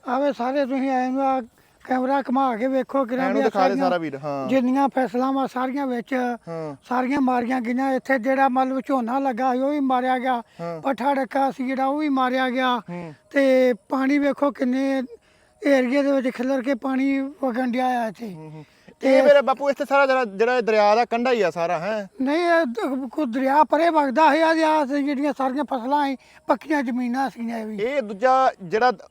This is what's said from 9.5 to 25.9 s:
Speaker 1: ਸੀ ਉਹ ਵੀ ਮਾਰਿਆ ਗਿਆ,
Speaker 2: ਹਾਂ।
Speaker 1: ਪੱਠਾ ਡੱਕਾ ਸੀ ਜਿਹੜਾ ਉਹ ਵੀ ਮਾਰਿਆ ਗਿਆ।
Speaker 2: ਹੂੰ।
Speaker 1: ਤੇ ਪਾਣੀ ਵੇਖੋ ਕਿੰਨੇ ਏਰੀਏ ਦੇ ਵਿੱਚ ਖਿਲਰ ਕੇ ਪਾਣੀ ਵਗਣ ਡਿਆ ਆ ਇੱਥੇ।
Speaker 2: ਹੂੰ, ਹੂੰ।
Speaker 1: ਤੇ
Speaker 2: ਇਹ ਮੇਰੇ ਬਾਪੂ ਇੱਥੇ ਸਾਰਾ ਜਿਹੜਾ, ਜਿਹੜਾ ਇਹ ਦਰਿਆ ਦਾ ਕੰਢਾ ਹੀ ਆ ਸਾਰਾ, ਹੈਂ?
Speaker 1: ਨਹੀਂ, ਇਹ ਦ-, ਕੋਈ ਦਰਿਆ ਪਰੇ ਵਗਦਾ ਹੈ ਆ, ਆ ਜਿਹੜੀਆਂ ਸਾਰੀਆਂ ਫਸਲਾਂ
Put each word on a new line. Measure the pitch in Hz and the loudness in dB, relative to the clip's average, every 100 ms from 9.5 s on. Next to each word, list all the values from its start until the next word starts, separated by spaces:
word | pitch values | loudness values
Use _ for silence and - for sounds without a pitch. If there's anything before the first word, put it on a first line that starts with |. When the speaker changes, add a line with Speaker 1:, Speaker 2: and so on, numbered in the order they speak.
Speaker 1:
ਸੀ | 254 | 0
ਉਹ | 269 | 0
ਵੀ | 294 | 0
ਮਾਰਿਆ | 269 254 254 254 | 0 0 0 -2
ਗਿਆ, | 254 240 - - | -2 -4 -6 -12
Speaker 2:
ਹਾਂ। | 170 165 | -10 -6
Speaker 1:
ਪੱਠਾ | 156 269 254 | -4 -2 0
ਡੱਕਾ | 277 247 277 269 | 0 -2 0 -2
ਸੀ | 262 254 | -2 -6
ਜਿਹੜਾ | 262 269 | -2 -2
ਉਹ | 294 | 0
ਵੀ | 311 | 0
ਮਾਰਿਆ | 262 254 262 262 | 0 0 0 -2
ਗਿਆ। | 247 254 247 - | 0 0 -2 -6
Speaker 2:
ਹੂੰ। | 175 170 147 _ | -12 -12 -16 _
Speaker 1:
ਤੇ | 285 269 262 254 240 _ | 0 4 4 4 0 _
ਪਾਣੀ | 269 269 285 | -2 2 2
ਵੇਖੋ | 285 262 285 | 0 0 -2
ਕਿੰਨੇ | - 262 254 269 269 247 466 _ _ _ _ | 0 -2 0 0 -2 -4 -12 _ _ _ _
ਏਰੀਏ | 294 269 254 277 | 2 2 4 2
ਦੇ | 277 | 2
ਵਿੱਚ | 269 254 - | 0 0 -4
ਖਿਲਰ | 254 269 | -2 -2
ਕੇ | 240 | -2
ਪਾਣੀ | 262 269 262 277 269 | -4 -2 -2 0 0
ਵਗਣ | 269 294 269 233 254 | -4 -4 -4 -2 -2
ਡਿਆ | 240 254 | 0 0
ਆ | 247 226 | 0 -4
ਇੱਥੇ। | 185 233 | -8 -14
Speaker 2:
ਹੂੰ, | 165 156 | -14 -16
ਹੂੰ। | 156 151 _ - - | -18 -20 _ -20 -4
Speaker 1:
ਤੇ | 262 269 | 4 6
Speaker 2:
ਇਹ | |
ਮੇਰੇ | 269 285 | 8 6
ਬਾਪੂ | 240 262 277 | 6 0 -2
ਇੱਥੇ | 277 285 | -2 2
ਸਾਰਾ | 277 277 | 4 4
ਜਿਹੜਾ, | 262 | 2
ਜਿਹੜਾ | 240 190 226 254 | 0 0 2 2
ਇਹ | |
ਦਰਿਆ | 220 220 208 | 2 4 6
ਦਾ | 214 | 4
ਕੰਢਾ | 240 233 247 | 2 0 2
ਹੀ | 247 | 2
ਆ | 185 | 2
ਸਾਰਾ, | 175 170 175 | 0 -2 -2
ਹੈਂ? | 180 220 196 - | -2 -6 -8 -6
Speaker 1:
ਨਹੀਂ, | 262 302 | -2 0
ਇਹ | 349 330 320 | 2 2 2
ਦ-, | 233 359 254 262 | -2 -4 -4 -6
ਕੋਈ | - 294 | -4 -4
ਦਰਿਆ | 233 262 277 | 0 2 4
ਪਰੇ | 302 302 339 | 4 4 2
ਵਗਦਾ | 320 277 240 311 | 2 2 4 4
ਹੈ | 294 | 4
ਆ, | 320 | 2
ਆ | 320 311 311 | 2 2 2
ਜਿਹੜੀਆਂ | 277 285 277 277 294 254 | 0 -2 -2 -2 -2 -2
ਸਾਰੀਆਂ | 262 262 | -4 -2
ਫਸਲਾਂ | 277 262 233 | -4 -4 0